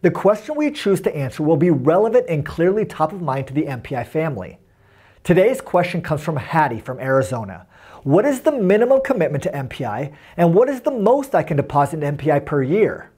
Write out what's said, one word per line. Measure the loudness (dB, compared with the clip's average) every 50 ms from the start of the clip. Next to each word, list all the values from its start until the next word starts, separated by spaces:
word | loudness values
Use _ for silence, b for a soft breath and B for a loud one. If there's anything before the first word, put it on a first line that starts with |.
| 2
The | 0
question | 0 2 2 2 2 2 -2 -8 -4
we | -2 -2 -2
choose | -4 -4 0 0 0 2
to | 0 -2 -4
answer | -2 -6 -6 -4 -4 0
will | 0 2 4
be | 4 2
relevant | 2 2 2 2 2 4 2 4 2 2 0 2
and | -4 -4 -4
clearly | -6 -2 0 0 2 2 0 -2
top | -4 -2 -4 -4 -2
of | -2 -6
mind | -6 -4 -4 -4 -6 -4
to | -4
the | -4 -4 -4
M | -6 -10
P | -8 -8 -8
I | -8 -8
family. | -4 -4 -4 -2 -2 -4 -6 -10 -12 -16 _ _ b b b b b b b b b b b b
Today's | 2 4 6 6 4 2 0
question | -6 0 0 0 0 0 -4 -6
comes | -4 -4 -4 -4 -4
from | -4 -6 -6
Hattie | -6 -2 0 2 2 2 0 -6
from | -10 -12 -12 -8
Arizona. | -2 0 2 2 2 0 -4 -8 -8 -10 -12 -16 -18 B B B B B B B B
"What | 2 2 4 4
is | 2 0 2
the | 0 0 0
minimum | 2 2 2 4 4 4 4 4 2
commitment | 2 0 0 0 0 0 -2 -2 -4
to | -4 -6
M | -6 -8 -10
P | -8 -8 -6
I, | -6 -4 -6 -8 -10 B B B B B B
and | 2 4 6
what | 4 4 4
is | 0 -2
the | -4 -4
most | -2 0 2 2 2 2 0 0 -2
I | -2 0
can | 0 -2 -2
deposit | -2 0 2 0 0 0 0 -4
in | -4
M | -4 -4
P | -2 0 0
I | 0 0
per | 0 0 -2 -2 0
year?" | 2 2 2 2 2 0 -6 -14 -20 _